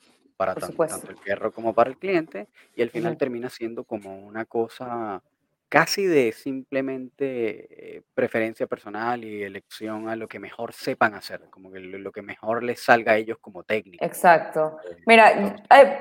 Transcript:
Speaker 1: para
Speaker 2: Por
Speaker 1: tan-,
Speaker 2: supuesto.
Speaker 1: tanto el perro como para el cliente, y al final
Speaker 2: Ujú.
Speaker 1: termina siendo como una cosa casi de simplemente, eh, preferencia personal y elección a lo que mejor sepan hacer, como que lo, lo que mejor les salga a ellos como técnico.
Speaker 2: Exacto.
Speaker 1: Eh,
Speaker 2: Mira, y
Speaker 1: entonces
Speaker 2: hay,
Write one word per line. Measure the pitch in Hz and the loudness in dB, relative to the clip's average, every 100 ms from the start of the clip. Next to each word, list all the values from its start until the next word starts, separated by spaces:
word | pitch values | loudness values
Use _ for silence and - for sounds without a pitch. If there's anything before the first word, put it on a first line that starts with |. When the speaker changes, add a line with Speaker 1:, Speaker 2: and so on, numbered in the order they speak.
| _ _ _ - | _ _ _ -4
Speaker 1:
para | 95 92 | -4 -2
Speaker 2:
Por | |
Speaker 1:
tan-, | 92 | -6
Speaker 2:
supuesto. | - 160 - | -4 -4 -4
Speaker 1:
tanto | - | -14
el | 95 | -16
perro | - 98 107 | -6 -4 -4
como | 110 113 110 | -4 -2 2
para | 123 | 0
el | 131 | 0
cliente, | 190 180 160 196 208 _ _ - | -4 -2 -4 -10 -16 _ _ -4
y | |
al | 120 | -4
final | 120 113 | -2 -6
Speaker 2:
Ujú. | 151 | -2
Speaker 1:
termina | 135 120 123 | -4 -4 -10
siendo | - 113 117 123 | -10 -10 -10 -10
como | 110 98 95 101 | -10 -10 -16 -14
una | 107 113 | -12 -6
cosa | 120 113 - 127 117 110 95 - _ _ _ _ | -4 -4 -6 -10 -8 -8 -10 -14 _ _ _ _
casi | 147 160 - 196 | 0 2 0 2
de | 156 120 | 2 2
simplemente, | - - 135 127 139 135 131 127 - 139 127 113 101 - - - 85 | -2 -8 -8 -6 -6 -4 -6 -12 -8 -6 -4 -6 -6 -14 -20 -20 -20
eh, | - - | -10 -4
preferencia | 120 117 113 113 127 | -2 -2 -4 -4 -8
personal | 120 107 104 117 123 113 | -8 -10 -6 -4 -4 -6
y | 104 | -10
elección | 101 98 - - 110 110 110 | -10 -10 -16 -12 -10 -8 -8
a | 113 | -8
lo | 110 | -10
que | 113 | -12
mejor | 101 - 117 | -14 -12 -12
sepan | - - 131 117 98 | -8 -8 -2 -2 -2
hacer, | - 95 87 | -12 -16 -18
como | - 95 | -20 -20
que | 95 | -18
lo, | 92 98 | -14 -14
lo | 98 | -12
que | 104 | -14
mejor | 101 95 110 117 120 | -14 -10 -6 -4 -4
les | 117 | -4
salga | - 120 113 | 4 4 4
a | 110 | 2
ellos | 110 113 | 2 -2
como | - 92 - | -6 -20 -6
técnico. | 107 101 - 170 | -4 -4 -6 -6
Speaker 2:
Exacto. | - 185 160 - 165 156 156 - | 4 6 6 4 -2 -2 -4 -16
Speaker 1:
Eh, | - - | -6 6
Speaker 2:
Mira, | 226 214 | 10 10
y | - | 8
Speaker 1:
entonces | 202 - - | 0 -6 8
Speaker 2:
hay, | 277 269 - | 10 10 6